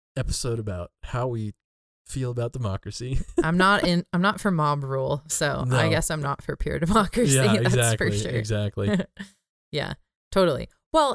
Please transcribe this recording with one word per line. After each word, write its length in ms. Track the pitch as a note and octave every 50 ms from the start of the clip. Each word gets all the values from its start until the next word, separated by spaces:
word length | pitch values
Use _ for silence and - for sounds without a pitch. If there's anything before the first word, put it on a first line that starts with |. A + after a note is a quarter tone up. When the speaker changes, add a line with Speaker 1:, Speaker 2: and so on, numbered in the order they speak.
| _ _ -
Speaker 1:
episode 420 | C3+ B2 - - - - B2 A#2 A2+
about 320 | G#2+ G#2 F#2+ F2+ F2 - _ _ -
how 220 | - - B2 A#2+ C3
we 260 | A#2+ A2+ G#2+ G#2 - _ _ _ _ _ _ _ _ _ _
feel 240 | - - C3 C3 B2
about 220 | B2 A#2+ A#2 A#2+ -
democracy. 640 | B2+ A#2+ G2+ F#2+ G2 - G#2+ - - A#2+ B2+ C3+ -
<laughs> 260 | - - - - -
Speaker 2:
I'm 140 | D#3+ E3+ F3+
not 260 | F#3 G3 G3+ G3+ -
in, 200 | F3+ F3 F3 F3 _ -
I'm 80 | E3+ F3+
not 180 | G3+ G#3 F#3+
for 100 | - G#3
mob 340 | F3+ D#3+ D3+ D3 D3 C#3+ C#3
rule, 380 | C3+ C3+ C3+ C3 C3+ C#3+ C#3 - D#3
so 360 | - - D#3 C#3+ C3 B2+ C3
I 180 | B2 B2+ B2+ -
Speaker 1:
No. 60 | D#3+
Speaker 2:
guess 200 | - D3 D3+ -
I'm 120 | D#3 D#3 C#3+
not 180 | C#3 C#3 -
for 160 | - - -
pure 220 | - - D3 - C#3+
<laughs> 320 | D#3+ D#3+ G#3+ A3+ G3 - -
democracy. 220 | A3+ B3 C#3+ C3+
Speaker 1:
Yeah, 200 | C3 C3 - -
Speaker 2:
That's 120 | - A#2+ - B2
Speaker 1:
exactly, 360 | B2+ A#2+ A#2 A2+ G#2+ - - G#2
Speaker 2:
for 40 |
sure. 140 | G#2 - -
Speaker 1:
exactly. 580 | A#2+ A2+ A2 G#2+ A2 G#2 G#2 G2+ - - G2+ G2+
Speaker 2:
<laughs> 840 | G#3 F3+ - - _ - G3 - _ _ _ _ _ _ _ _ -
Yeah, 220 | D3 - - - - _ _ _ _ _ -
totally. 400 | - G3 F#3 E3+ C3+ A#2 A2+ - _ _ _ _ -
Well, 180 | D#4+ D4 C4+ A3+